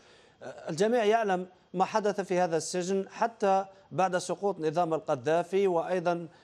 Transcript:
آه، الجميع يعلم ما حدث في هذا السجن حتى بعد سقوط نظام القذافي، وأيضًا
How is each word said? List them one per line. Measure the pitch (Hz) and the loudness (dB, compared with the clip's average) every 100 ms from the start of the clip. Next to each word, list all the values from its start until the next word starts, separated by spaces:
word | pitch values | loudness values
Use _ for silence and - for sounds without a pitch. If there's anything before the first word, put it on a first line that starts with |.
| - - _ _ | -20 -20 _ _
آه، | - - - | -18 -14 -8
الجميع | 156 208 247 | 0 2 2
يعلم | 208 226 214 185 180 - _ | 4 2 2 0 -2 -14 _
ما | 180 185 | -2 0
حدث | 220 208 202 | 2 0 0
في | 185 180 | 0 2
هذا | 180 160 | 2 0
السجن | 156 180 175 196 196 | -2 -4 -2 -2 -4
حتى | - 233 233 202 190 196 - - | -2 -2 0 2 2 0 -10 -8
بعد | 143 185 180 | -2 0 0
سقوط | - 175 202 180 | -4 -4 -4 -2
نظام | 156 156 170 | -2 0 0
القذافي، | 156 156 147 123 160 170 190 196 | 0 -2 -4 0 0 0 0 2
وأيضًا | 170 160 185 170 170 165 - | 2 0 -2 0 -2 -4 -16